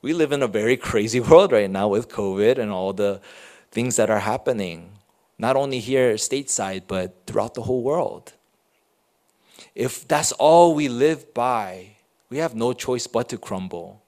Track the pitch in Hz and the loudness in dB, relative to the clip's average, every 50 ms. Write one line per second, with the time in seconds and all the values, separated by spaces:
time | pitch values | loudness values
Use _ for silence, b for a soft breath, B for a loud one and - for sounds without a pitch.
0 | - 127 160 170 156 139 143 139 135 117 95 107 104 110 131 - - - - 107 | -4 -4 0 0 0 0 0 0 -2 -2 -2 -2 0 0 0 0 -2 -2 -2 -2
1 | 104 113 113 123 117 104 165 165 196 208 131 110 104 95 95 95 98 107 98 107 | 0 0 -2 -2 4 8 8 8 8 8 4 2 2 2 -2 0 0 0 0 0
2 | 123 - - - 104 98 95 98 104 113 131 135 117 107 101 92 92 95 98 95 | -2 -4 -8 -6 -4 -4 0 2 2 2 2 2 -2 -6 -4 -4 -4 -6 -4 -2
3 | 104 101 98 92 B B B B B B B B B B - - 117 127 110 120 | -2 -2 -2 -4 B B B B B B B B B B -6 -4 -4 -2 0 0
4 | 110 104 110 104 95 110 113 123 - - 127 107 98 90 82 82 85 90 104 101 | 2 2 2 0 0 -2 -4 -4 -2 -4 -4 -2 -4 -6 -8 -12 -16 -20 -20 -20
5 | _ _ _ _ _ _ _ _ 110 117 131 135 139 139 135 127 110 120 135 131 | _ _ _ _ _ _ _ _ -2 0 0 0 0 -2 -4 -6 -4 0 2 2
6 | 127 123 110 107 - - 131 139 139 - - - 107 95 95 95 95 _ 98 95 | 4 2 2 0 -4 -4 -4 -6 -4 -4 -6 -4 -4 -6 -6 -8 -8 _ -6 -4
7 | 90 90 - _ _ - 107 - 104 117 - 123 110 101 127 127 117 131 147 175 | -4 -6 -10 _ _ -6 -4 -4 -4 -4 -6 -10 -6 -4 -4 -4 -2 -2 -2 -2
8 | 151 - - - _ - _ _ _ _ _ _ _ _ _ _ _ _ _ _ | -2 -4 -6 -12 _ -20 _ _ _ _ _ _ _ _ _ _ _ _ _ _
9 | _ _ _ _ _ _ _ B B B B B B B B - 117 131 - - | _ _ _ _ _ _ _ B B B B B B B B -6 -6 -6 -6 -8
10 | - _ 147 147 151 - - - - 151 160 170 175 170 160 147 151 135 120 120 | -6 _ -2 0 0 -2 -2 2 4 6 8 8 8 6 4 2 0 -2 0 2
11 | 135 151 160 151 - _ - 123 120 127 123 117 107 92 92 95 90 98 104 _ | 2 2 2 0 -8 _ -6 -4 -2 0 0 -2 -4 -6 -10 -16 -18 -20 -20 _
12 | _ _ _ _ _ _ 123 139 160 170 - 113 113 120 127 - - - 127 123 | _ _ _ _ _ _ -6 -4 -4 -4 -4 -2 -2 -2 -2 -4 -4 -4 -4 -4
13 | - - - 113 107 - - 107 - - 107 95 95 92 87 87 85 90 98 - | -4 -4 -4 -4 -4 -4 -8 -14 -10 -10 -8 -8 -8 -10 -12 -12 -14 -16 -20 -20
14 | _ | _